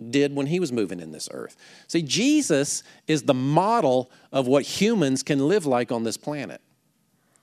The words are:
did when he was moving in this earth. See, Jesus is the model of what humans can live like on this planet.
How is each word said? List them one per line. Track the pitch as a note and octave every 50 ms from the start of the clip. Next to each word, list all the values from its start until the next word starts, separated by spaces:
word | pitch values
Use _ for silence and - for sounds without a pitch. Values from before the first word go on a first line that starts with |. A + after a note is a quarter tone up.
| A2+ A#2+
did | B2+ C#3 C#3+ C#3 C#3+
when | C#3 C#3
he | C#3+ E3+ F#3
was | F3+ C3
moving | B2 A#2 G2+ F2 F#2 F2
in | E2 D#2+
this | D#2 D2+ - -
earth. | - B1+ - - - _ - - - - - -
See, | - E3+
Jesus | D#3+ B2+ B2 E3+ A#3 C#4+ D4+ D4+ C4 - D#3+ C3+ C#3+ - - - - - - - _ -
is | D#3 C#3+ A#2+
the | C3+ C3
model | B2+ C3 C#3 D3+ E3 F#3+ G#3+ A#3 A#3 F3 C3 B2+ B2+ A#2+ - _ _ _ -
of | - C#3 C3
what | B2 C3+ C#3+
humans | A2+ - - - G3 A3 A#3 G3 D3 C3 C3 B2 -
can | - D3 C#3 C3+ D#3
live | G3+ G#3+ D#3+
like | C#3 B2 A#2+ B2 -
on | B2+ A#2 A#2
this | A2 G#2
planet. | - - D3 D3+ C#3+ A#2+ E2 - - _ _ _ _ _ _ _ _ _ _ _ _ _ _ _ _